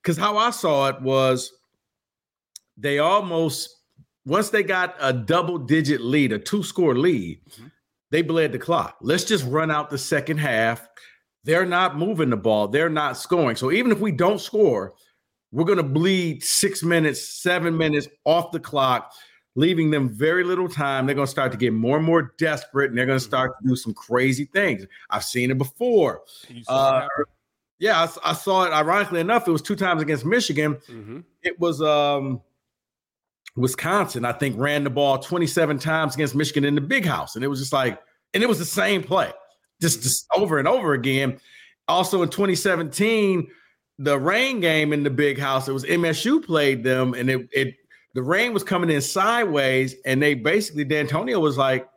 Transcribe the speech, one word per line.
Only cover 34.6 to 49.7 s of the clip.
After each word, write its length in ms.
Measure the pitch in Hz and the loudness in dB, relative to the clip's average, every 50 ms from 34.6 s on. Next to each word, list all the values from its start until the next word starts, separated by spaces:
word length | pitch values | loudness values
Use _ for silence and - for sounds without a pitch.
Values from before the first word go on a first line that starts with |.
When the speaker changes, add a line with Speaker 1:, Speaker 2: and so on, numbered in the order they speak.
| 131 147 147 147 143 | -2 0 0 0 -2
Speaker 1:
the 60 | 139 | -2
ball 280 | 120 143 143 139 135 131 | 0 2 2 2 2 0
twenty-seven 600 | - - 175 175 165 143 - 175 160 151 151 131 | -2 -4 -2 -2 -2 0 2 0 2 2 0 -4
times 360 | 139 160 160 160 160 143 131 | -2 -2 0 0 0 -2 -2
against 200 | 135 151 139 - | -2 -2 0 0
Michigan 300 | 139 151 - - 147 139 | -2 -2 0 0 0 0
in 100 | 143 147 | 2 2
the 60 | 147 | 0
Big 240 | 139 160 262 269 190 | 0 0 -2 0 0
House. 300 | 165 117 82 - - - | 0 -2 -2 -6 -8 -8
And 100 | 113 127 | -6 -4
it 40 | 139 | -4
was 100 | 143 131 | -4 -4
just 140 | 135 131 | -4 -2
like, 280 | - 135 131 123 98 - - _ _ _ _ _ | 0 0 0 0 -2 -6 -16 _ _ _ _ _
and 100 | - 196 | -2 0
it 60 | 226 247 | 2 2
was 100 | 214 147 | 0 0
the 60 | 170 | -2
same 380 | - - 202 190 196 202 185 | -4 -2 -2 0 0 0 -2
play, 280 | 156 - 180 185 135 - - - - _ _ _ _ _ _ _ | -2 0 0 0 0 0 -6 -14 -20 _ _ _ _ _ _ _
just, 180 | 165 165 127 113 | 0 0 0 0
Speaker 2:
Mm-hmm. 40 | 120 | -2
Speaker 1:
just 220 | 131 - - - _ 156 | -4 -4 -4 -2 _ 0
over 240 | 180 208 175 156 143 | 0 2 2 0 2
and 80 | 135 | 2
over 280 | 165 233 262 208 156 143 | 2 2 2 2 0 0
again. 440 | 123 120 135 131 135 139 131 131 - _ _ - - - - _ _ _ | 0 0 0 0 0 0 -2 -4 -6 _ _ -20 -20 -20 -20 _ _ _
Also 360 | - 165 180 185 185 - 185 | 0 0 0 0 0 0 0
in 80 | 175 160 | 0 0
twenty 240 | - - 202 196 180 | 0 -2 0 0 0
seventeen, 960 | - - 196 180 165 170 147 131 - 208 220 226 220 208 196 190 175 151 - - _ _ _ _ _ _ _ _ - | 0 0 0 0 0 -2 -6 -2 0 0 2 2 2 2 2 0 0 -4 -6 -12 _ _ _ _ _ _ _ _ -4
the 200 | 135 147 143 135 | 0 0 0 2
rain 420 | 131 170 196 233 262 269 262 220 | 2 0 2 2 0 0 -2 0
game 340 | 175 165 156 156 151 147 151 | 0 2 2 2 2 2 0
in 80 | 147 | 0
the 80 | 143 143 | 0 0
Big 280 | 131 123 147 143 135 127 | 0 2 2 0 0 -2
House, 300 | 143 135 135 135 131 139 | -2 -2 -2 -2 -2 -2
it 40 | |
was 120 | 135 135 127 | -6 -6 -2
M 220 | 165 175 170 170 | 0 0 0 2
S 180 | 165 156 160 - | 0 -2 0 0
U 160 | 226 294 320 | 2 2 2
played 420 | - - 165 151 147 139 135 120 | 0 0 0 2 4 2 2 2
them, 300 | 113 131 127 131 131 127 | 0 0 2 2 2 0
and 160 | 120 123 123 131 | 0 -2 0 0
it, 180 | 131 131 127 - | 0 -2 -4 -4
it, 220 | - 135 139 123 - _ _ _ - _ _ _ _ | -2 -2 -2 -2 -6 _ _ _ -20 _ _ _ _
the 80 | 131 | -6
rain 320 | 127 135 175 202 240 247 226 | -2 0 0 0 0 0 -2
was 100 | 196 - | -4 -2
coming 240 | - 202 180 175 165 | -2 0 0 2 2
in 140 | 156 143 | 0 0
sideways, 920 | 135 - - 190 190 214 233 240 233 190 151 143 139 131 | 0 -2 -2 0 2 2 2 2 0 0 0 2 2 2